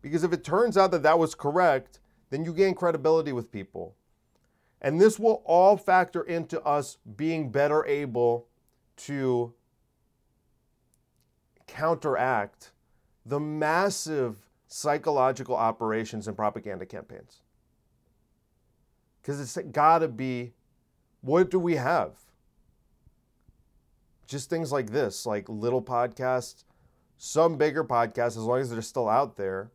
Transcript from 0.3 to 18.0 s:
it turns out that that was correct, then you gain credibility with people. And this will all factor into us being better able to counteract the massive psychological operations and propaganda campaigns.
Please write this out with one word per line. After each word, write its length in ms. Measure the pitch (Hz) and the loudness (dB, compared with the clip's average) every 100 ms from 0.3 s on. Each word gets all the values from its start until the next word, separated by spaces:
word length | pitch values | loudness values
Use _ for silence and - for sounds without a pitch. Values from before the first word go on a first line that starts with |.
it 100 | 160 | -2
turns 320 | - 180 240 190 | -2 2 2 4
out 160 | 190 | 4
that 120 | 180 | 4
that 140 | 147 165 | 4 4
was 160 | 160 | 2
correct, 680 | - 147 160 180 139 - _ _ _ _ | 0 -2 2 4 2 -2 _ _ _ _
then 140 | 139 | -6
you 100 | 160 | -6
gain 220 | 165 190 180 | 0 0 2
credibility 560 | 175 160 143 160 147 | -2 0 2 2 2
with 180 | 127 110 | -6 -6
people. 460 | 104 92 90 85 _ _ _ _ _ _ _ _ _ | -12 -12 -14 -14 _ _ _ _ _ _ _ _ _
And 180 | 139 156 | -2 6
this 180 | 214 214 | 6 6
will 240 | 226 220 - | 0 0 2
all 320 | 170 185 202 | 6 6 6
factor 460 | - 185 180 175 | 4 2 2 -4
into 380 | 165 170 165 165 | -4 -6 -4 -4
us 340 | - 147 139 - - 104 | 0 -2 -2 -14 -20 -6
being 340 | 156 165 143 | -4 -4 -2
better 360 | 135 143 151 - | 0 2 2 0
able 640 | 143 143 117 120 120 - _ _ _ _ - | -2 -2 0 2 0 -6 _ _ _ _ -20
to 580 | - 139 131 123 117 _ _ _ _ _ _ _ _ _ _ _ _ _ _ _ _ _ _ _ _ _ - | -10 -4 0 0 -2 _ _ _ _ _ _ _ _ _ _ _ _ _ _ _ _ _ _ _ _ _ -20
counteract 1040 | - 156 165 151 127 127 120 101 _ - _ _ _ _ _ 117 | -4 -2 -2 -2 0 0 0 -2 _ -20 _ _ _ _ _ -8
the 140 | 143 | -6
massive 1080 | 151 151 151 165 202 190 156 156 123 104 _ _ _ | -4 -2 0 2 0 -2 -4 -2 -2 -4 _ _ _
psychological 880 | - 147 147 151 143 127 131 123 123 | -6 -2 0 0 2 2 0 -4 0
operations 720 | 113 113 113 110 110 110 104 | 0 0 -2 -2 -4 -8 -10
and 80 | 101 | -4
propaganda 500 | 107 104 104 92 95 | -4 -4 -10 -12 -12
campaigns. 560 | 98 - - - _ _ _ _ _ _ _ | -14 -16 -20 -20 _ _ _ _ _ _ _